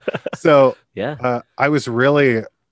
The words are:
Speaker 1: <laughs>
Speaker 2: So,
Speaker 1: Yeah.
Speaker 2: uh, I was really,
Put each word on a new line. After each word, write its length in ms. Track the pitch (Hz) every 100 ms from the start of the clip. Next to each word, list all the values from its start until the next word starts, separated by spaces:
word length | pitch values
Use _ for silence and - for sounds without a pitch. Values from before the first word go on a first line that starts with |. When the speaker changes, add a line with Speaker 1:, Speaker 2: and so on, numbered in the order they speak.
| -
Speaker 1:
<laughs> 200 | - -
Speaker 2:
So, 420 | - 165 143 135 - _ -
Speaker 1:
Yeah. 220 | 110 147
Speaker 2:
uh, 200 | 123 120 - -
I 120 | 139
was 180 | 151 127
really, 540 | 117 131 147 139 113 104 _ _